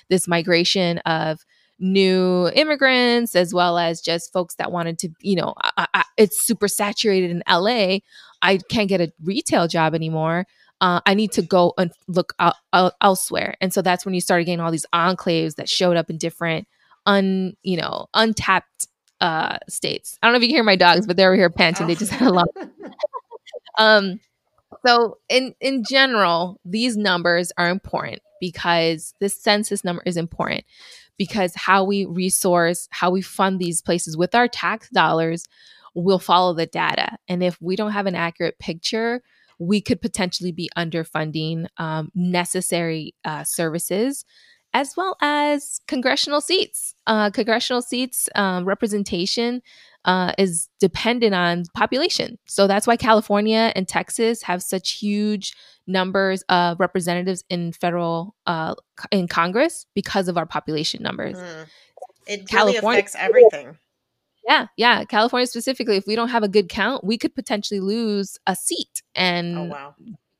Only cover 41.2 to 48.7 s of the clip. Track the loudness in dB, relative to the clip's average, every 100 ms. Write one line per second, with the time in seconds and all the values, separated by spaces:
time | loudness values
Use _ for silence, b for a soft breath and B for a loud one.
41.2 | -4 -4 -4 -4 -8 -8 -6 -4 -4 -4
42.2 | 0 0 -2 -4 -2 -2 -2 -4 -8 -10
43.2 | -10 -8 -8 -4 -4 -4 -4 -2 -2 -4
44.2 | -14 b b b b -4 -4 -4 -6 -2
45.2 | -2 0 0 -2 -4 -14 -6 -2 0 0
46.2 | 0 -2 0 -2 -2 -8 -14 -8 -2 0
47.2 | 0 -2 0 -2 0 -4 -4 -4 -4 -4
48.2 | -4 -2 0 0 -2